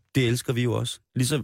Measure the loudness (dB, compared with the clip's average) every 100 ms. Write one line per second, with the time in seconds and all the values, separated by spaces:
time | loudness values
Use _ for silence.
0 | _ 0 2 0 -2 -2 0 0 -2 -8
1 | _ -2 0 0